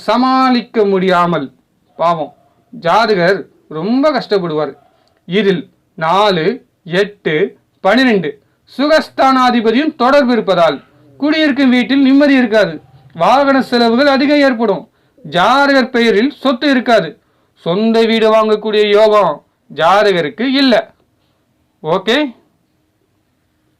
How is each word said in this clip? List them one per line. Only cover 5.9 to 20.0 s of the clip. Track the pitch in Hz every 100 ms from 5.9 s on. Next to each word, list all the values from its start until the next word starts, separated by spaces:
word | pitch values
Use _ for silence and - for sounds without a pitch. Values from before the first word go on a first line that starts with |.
| -
நாலு, | 160 185 214 175 170 254 _ _ 165 180
எட்டு, | 202 - 190 156 226 - _ _ 190
பன்னிரெண்டு | 233 254 202 151 - _ _ _ -
சுகஸ்தானாதிபதியும் | 302 311 - - 262 262 247 240 220 226 311 -
தொடர்பு | 247 285 247 233
இருப்பதால் | 190 180 165 139 - _ _ -
குடியிருக்கும் | 294 311 302 254 262 247
வீட்டில் | 233 277 262
நிம்மதி | 277 294 269
இருக்காது. | 233 220 170 156 - - - 165
வாகன | 180 262 269 269 262
செலவுகள் | 240 233 233 285 269
அதிகம் | 285 294 277
ஏற்படும். | 226 226 175 - _ _ _ 156 170
ஜாதகர் | 196 269 277 277 254
பெயரில் | 240 233 202 277 -
சொத்து | 262 240 294
இருக்காது. | 254 247 220 160 - _ _ _ _ 165
சொந்த | 180 226 226 220
வீடு | 226 220
வாங்கக்கூடிய | 220 220 214 214 208 208 202
யோகம் | 214 208 175 147 _ _ - 147
ஜாதகருக்கு | 160 202